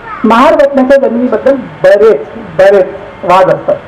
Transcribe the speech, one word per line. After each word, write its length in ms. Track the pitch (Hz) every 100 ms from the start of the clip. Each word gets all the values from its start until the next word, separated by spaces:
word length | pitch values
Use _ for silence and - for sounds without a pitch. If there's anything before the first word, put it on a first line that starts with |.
| - -
महार 300 | 220 226 294
रत्नाच्या 560 | 311 277 269 262 277 254
जमिनीबद्दल 460 | 233 247 220 254 277
बरेच, 680 | - - 185 202 220 196 - 226
बरेच 480 | - 160 190 202 185 - - -
वाद 280 | 196 - 269
असतात 220 | 196 - -